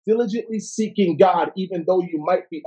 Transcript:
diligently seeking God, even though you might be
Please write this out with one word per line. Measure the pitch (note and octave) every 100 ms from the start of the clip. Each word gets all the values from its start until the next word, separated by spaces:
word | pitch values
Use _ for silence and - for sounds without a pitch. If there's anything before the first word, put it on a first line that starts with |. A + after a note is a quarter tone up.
| -
diligently | A3 A#3+ A3+ - A3
seeking | - - G#3+ - F#3 D3+
God, | F#3 F3 D3+ -
even | F#3 F#3 D#3+
though | F#3
you | F3 D#3+
might | E3 F3+ -
be | D#3